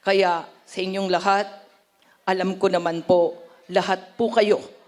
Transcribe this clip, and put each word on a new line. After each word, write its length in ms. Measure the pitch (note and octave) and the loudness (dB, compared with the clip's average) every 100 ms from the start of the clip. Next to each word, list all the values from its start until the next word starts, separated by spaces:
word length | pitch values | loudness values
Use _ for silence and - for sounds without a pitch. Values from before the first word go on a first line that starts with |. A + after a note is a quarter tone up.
Kaya 480 | - F#3+ F#3 E3+ - - _ | 2 2 2 0 -6 -20 _
sa 120 | - | -8
inyong 240 | F#3+ F#3+ F#3+ | -6 -4 -2
lahat, 320 | F3 G3 G3 G#3 - - _ _ _ _ _ - | 0 2 0 -2 -10 -20 _ _ _ _ _ -4
alam 320 | F#3+ F#3 F#3+ | -2 -2 0
ko 80 | F#3+ | 0
naman 400 | F3+ E3+ E3 D#3+ | 0 -2 -6 2
po, 320 | F3+ E3 - - - _ | 2 2 -2 -20 -20 _
lahat 480 | F#3 F3+ F#3+ - - | -4 -2 -4 -6 -4
po 160 | A#3 | 0
kayo 240 | A3+ G#3 F3 - - | 2 2 2 -2 -20